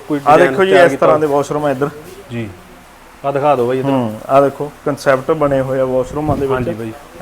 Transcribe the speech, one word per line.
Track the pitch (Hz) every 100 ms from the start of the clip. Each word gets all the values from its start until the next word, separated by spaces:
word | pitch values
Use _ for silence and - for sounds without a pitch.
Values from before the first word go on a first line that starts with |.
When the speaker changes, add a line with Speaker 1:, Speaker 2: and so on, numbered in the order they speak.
| -
Speaker 1:
ਕੋਈ | 147 143
Speaker 2:
ਆਹ |
Speaker 1:
ਡਿਜ਼ਾਈਨ | 156 175
Speaker 2:
ਦੇਖੋ | 196
ਜੀ, | 190
Speaker 1:
ਤਿਆਰ | 190
Speaker 2:
ਇਸ | 170
Speaker 1:
ਕੀਤਾ | 135 160
Speaker 2:
ਤਰ੍ਹਾਂ | 156
ਦੇ | 156
ਵਾਸ਼ਰੂਮ | 143 139 147
ਆ | 147
ਇੱਧਰ। | 131 143 - - - -
Speaker 1:
ਜੀ। | 120 107 - - - - - - -
ਆਹ | 139
ਦਿਖਾ | 139 147
ਦਿਓ | 131 120
ਬਾਈ | 131
ਇੱਧਰ। | 135
Speaker 2:
ਹੂੰ, | 135 113 107 -
ਆਹ | 135
ਦੇਖੋ, | 139 - 147 - 151
ਕਨਸੈਪਟ | 135 143 131 131
ਬਣੇ | 160 147 135
ਹੋਏ | 131 135
ਆ |
ਵਾਸ਼ਰੂਮਾਂ | 131 131 123 151 151 139
ਦੇ | 135
ਵਿੱਚ। |
Speaker 1:
ਹਾਂਜੀ | 131 120
ਬਾਈ। | 110 113 110 - -